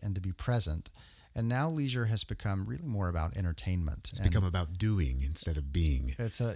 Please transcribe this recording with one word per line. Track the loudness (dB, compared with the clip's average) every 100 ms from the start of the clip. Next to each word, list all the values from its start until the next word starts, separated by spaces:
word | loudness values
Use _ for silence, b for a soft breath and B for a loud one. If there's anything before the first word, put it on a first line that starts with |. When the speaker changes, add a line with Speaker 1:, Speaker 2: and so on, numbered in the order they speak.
Speaker 1:
and | -4 -4
to |
be | -4
present. | -4 0 2 2 -2 -6 B B B B -4
And | 0
now | 0 0
leisure | 0 -2 0 0
has | 0
become | -2 -4 -2 -2 -2
really | -4 -4
more | 0 0
about | 0 -2 0
entertainment. | 0 0 0 0 0 -2 -6
Speaker 2:
It's | 0
Speaker 1:
And | 2
Speaker 2:
become | 4 4
about | 2 -2 0
doing | 2 4 2 2
instead | -2 -2 -2 -2
of | 0
being. | 2 4 4 0 -2
Speaker 1:
It's | -4 -2
a, | -2